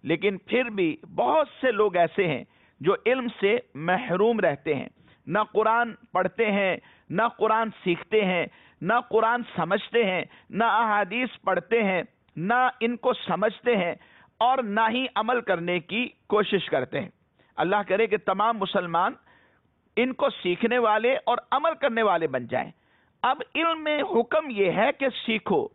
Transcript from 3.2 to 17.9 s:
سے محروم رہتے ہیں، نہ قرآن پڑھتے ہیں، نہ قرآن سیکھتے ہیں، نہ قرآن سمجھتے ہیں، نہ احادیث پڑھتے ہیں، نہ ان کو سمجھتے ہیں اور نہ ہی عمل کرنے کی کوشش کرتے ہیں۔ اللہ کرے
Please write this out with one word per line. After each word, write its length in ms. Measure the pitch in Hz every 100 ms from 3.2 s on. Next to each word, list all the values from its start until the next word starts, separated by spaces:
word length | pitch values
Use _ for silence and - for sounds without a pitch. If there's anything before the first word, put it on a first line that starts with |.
| 233 -
سے 180 | 196 240 - 139
محروم 640 | 165 185 156 180 220 226
رہتے 360 | 175 143 - 139
ہیں، 140 | - _ _ _ -
نہ 120 | 190 214
قرآن 380 | 202 214 226 240 - _
پڑھتے 400 | 180 185 - 220
ہیں، 260 | 202 190 165 - _ _
نہ 120 | 160 226 -
قرآن 320 | 220 220 226 -
سیکھتے 420 | 180 170 - 214 190
ہیں، 200 | 180 135 - - _
نہ 120 | 170 240 -
قرآن 320 | 220 220 240 233 -
سمجھتے 480 | 165 202 - 233
ہیں، 220 | 208 180 - - _
نہ 140 | 190
احادیث 680 | 226 208 226 208 196 226 254 -
پڑھتے 400 | - 185 - 226
ہیں، 200 | 202 185 - _ _ -
نہ 340 | 180 240 254 -
ان 160 | 226 240
کو 180 | 247
سمجھتے 640 | 240 - 175 214 - 240 220
ہیں 180 | 170 - - - - _
اور 180 | 233 262
نہ 220 | 226 208 220
ہی 160 | 233 262 -
عمل 260 | 220 247
کرنے 380 | 233 180 175 175
کی 300 | - 208 247 _ _
کوشش 380 | 208 202 196 -
کرتے 360 | - 127 -
ہیں۔ 80 | 95 _ _ _ _ -
اللہ 200 | 160 208
کرے 200 | 190